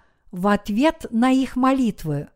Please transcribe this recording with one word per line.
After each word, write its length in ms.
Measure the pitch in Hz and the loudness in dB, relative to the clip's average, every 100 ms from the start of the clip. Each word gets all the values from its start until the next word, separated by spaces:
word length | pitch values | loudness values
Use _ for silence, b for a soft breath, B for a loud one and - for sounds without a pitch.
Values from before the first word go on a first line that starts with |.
| b b b | b b b
в 160 | 180 202 | -4 0
ответ 600 | 202 - 208 302 320 - | 0 -2 0 0 0 -6
на 200 | 226 254 | 0 2
их 260 | 262 262 254 | 2 0 0
молитвы. 720 | 262 269 240 - 160 143 - | 0 2 0 -2 -6 -6 -8